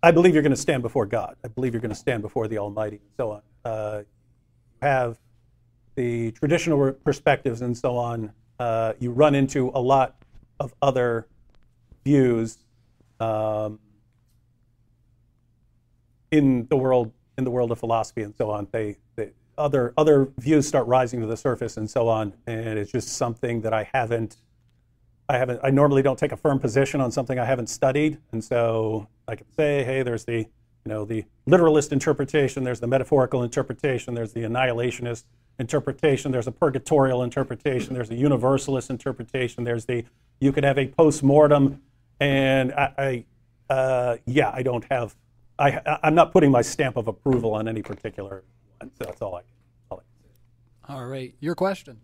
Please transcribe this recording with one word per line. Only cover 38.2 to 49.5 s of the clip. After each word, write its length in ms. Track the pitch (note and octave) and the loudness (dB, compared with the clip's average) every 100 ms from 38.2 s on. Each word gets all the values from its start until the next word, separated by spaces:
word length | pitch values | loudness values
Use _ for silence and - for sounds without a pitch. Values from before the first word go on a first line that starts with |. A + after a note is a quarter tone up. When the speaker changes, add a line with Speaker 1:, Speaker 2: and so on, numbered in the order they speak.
| C#3+ C3 B2 C3+ C#3 C3 - | 0 2 2 0 0 -4 -4
Speaker 1:
interpretation, 760 | B2+ - A#2+ A#2 C3 B2 - A#2 | -8 -8 -8 -8 -4 -4 -4 -4
there's 200 | A#2 - | -4 -4
the, 200 | A#2+ A2+ _ _ _ | -6 -6 _ _ _
you 120 | C#3 | 0
could 120 | C#3 | 2
have 140 | C#3 C#3 | 2 2
a 100 | C3 | -2
post-mortem," 920 | - D#3+ D3 C3+ C#3+ D3 D3 C#3 C#3 _ _ _ _ | 4 4 4 4 6 8 6 4 0 _ _ _ _
and 500 | C#3+ C3+ C3+ C3+ B2+ | 0 2 2 2 0
I, 520 | C#3 C#3 - C#3 B2 - _ _ _ _ | 0 -2 -2 -4 -4 -8 _ _ _ _
I, 40 | |
uh, 440 | C3+ C3 B2+ B2 A#2 - | 0 2 0 0 -2 -2
yeah, 260 | C3 A#2 | 0 0
I 100 | A2+ | 0
don't 220 | C3 B2 - | -4 -4 -4
have, 260 | C3 A2+ _ _ _ _ - | -4 -4 _ _ _ _ 0
I, 200 | C#3+ D3 - | 0 0 -4
I, 140 | D3 | -2
I'm 120 | D#3 D#3+ | 2 4
not 160 | D#3 | 6
putting 180 | F#3 D3 | 6 6
my 120 | B2+ | 4
stamp 360 | A#2 - C#3 A#2+ | 2 -2 -4 -2
of 100 | A2 | -6
approval 460 | G#2 - B2+ A2+ | -4 0 0 0
on 140 | G#2+ A2 | -2 -4
any 160 | A2+ | -6
particular 600 | G2+ G2+ A2 - G2 G2 _ _ _ _ | -8 -10 -12 -12 -14 -14 _ _ _ _
one, 100 | - _ | -20 _
so 60 | B2+ | -14
that's 160 | - | -10
all 140 | G#2 F2+ | -10 -10
I, 60 | - | -16